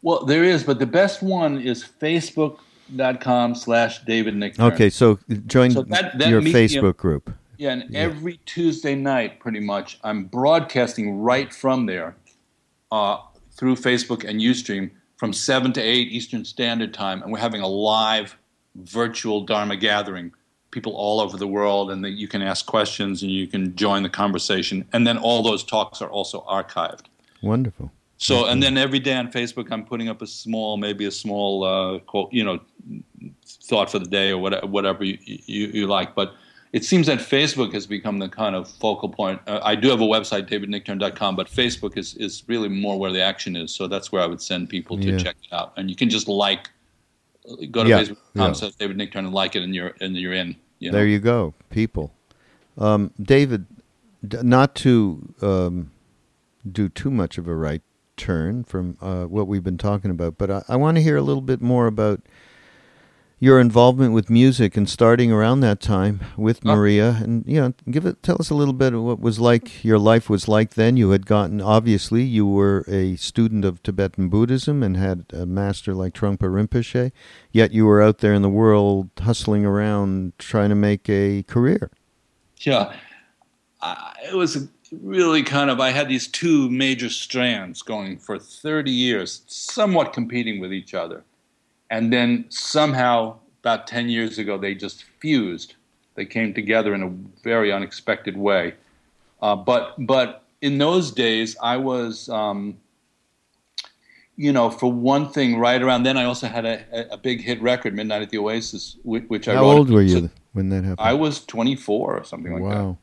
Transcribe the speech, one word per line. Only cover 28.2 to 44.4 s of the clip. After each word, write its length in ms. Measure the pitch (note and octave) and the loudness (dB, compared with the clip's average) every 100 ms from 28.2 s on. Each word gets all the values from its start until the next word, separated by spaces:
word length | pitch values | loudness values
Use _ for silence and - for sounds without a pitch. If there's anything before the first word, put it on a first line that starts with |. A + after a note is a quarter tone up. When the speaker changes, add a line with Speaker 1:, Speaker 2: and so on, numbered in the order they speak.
| - C3 | 0 2
Speaker 1:
and 40 | A2+ | 2
Speaker 2:
Wonderful. 160 | B2 | 2
Speaker 1:
then 160 | C#3 C3 | 2 2
every 220 | C3+ C#3 | 0 0
day 160 | C3+ C3 | -2 -4
on 160 | B2 | -4
Facebook, 400 | B2 A#2+ - A#2 | -6 -8 -8 -8
I'm 140 | A2+ G#2 | -8 -8
putting 240 | A#2+ A2+ | -8 -6
up 120 | A2 | -8
a 60 | A2 | -12
small, 480 | - - A2+ G#2+ G#2 | -14 -8 -6 -4 -4
maybe 300 | G#2 G2+ G2+ | -4 -4 -6
a 60 | |
small, 520 | G2 G#2+ G2+ G2+ G2 | -6 -8 -4 -2 0
uh, 360 | F#2+ F#2+ F#2 F#2 | 0 -2 -2 -6
quote, 280 | - G#2 F#2+ | -6 -6 -2
you 100 | B2 | -2
know, 160 | G#2 F2+ _ _ - - - _ - - _ - | -2 -4 _ _ -18 -18 -18 _ -20 -20 _ -20
thought 260 | - A2 G2 | -2 0 0
for 100 | G#2 | -2
the 60 | F2+ | -2
day 260 | G2 G2 | -2 0
or 60 | F#2 | -2
what-, 320 | F#2+ G2 G2 | -2 -4 -4
whatever 360 | G2 G2 F#2 F#2+ | -2 -2 -2 -4
you, 120 | F#2+ | -6
you, 440 | - G#2 - G#2 G#2 | -12 -16 -10 -6 -6
you 200 | G#2+ G2+ | -4 -2
like. 260 | G2 F2+ | -2 -2
But 200 | - G2 - _ _ _ | -4 -6 -6 _ _ _
it 100 | A2 | -6
seems 240 | - F#3 D#3 | 2 2 4
that 120 | C3 | 0
Facebook 520 | - C#3 D3+ C#3+ A2+ | 0 0 0 0 -4
has 160 | G#2 F#2+ | -4 -8
become 320 | G#2 A2 G2+ | -8 -6 -6
the 80 | F#2+ | -8
kind 260 | - G#2+ | -6 -4
of 160 | F#2+ F2 | -4 -8
focal 380 | - A2 G2+ G2+ | -6 -4 -2 -6
point. 320 | - G2 F#2+ - | -6 -6 -6 -6
Uh, 140 | G#2 | -4
I 120 | G#2+ G#2+ | -2 2
do 120 | B2 | 2
have 140 | B2 | 4
a 40 | A2 | 2
website, 440 | A2 G2+ G#2 F#2+ | 2 0 -6 -6
david 200 | G#2 G2+ | -8 -6
nickturn 300 | G2+ - G2 | -10 -8 -4
dot 160 | G2 - | -4 -4
com, 220 | G2+ F#2 | -4 -4
but 100 | F#2 | -6
Facebook 500 | - B2 - G#2 A2 | -2 -2 -2 -8 -8
is, 180 | F#2 - | -10 -10
is 280 | G#2 - - | -10 -12 -6
really 200 | A#2 G#2 | -4 -4
more 320 | G2 G2+ G2 | -4 -4 -2
where 140 | F#2+ | -2
the 80 | F#2 | 0
action 340 | F#2 G2 - F2 | -2 -2 -8 -8
is. 180 | D#2+ | -8
So 140 | - F#2 | -8 -6
that's 240 | F#2+ - | -6 -4
where 100 | F#2+ | -2
I 40 | F2 | -2
would 160 | F2 | -4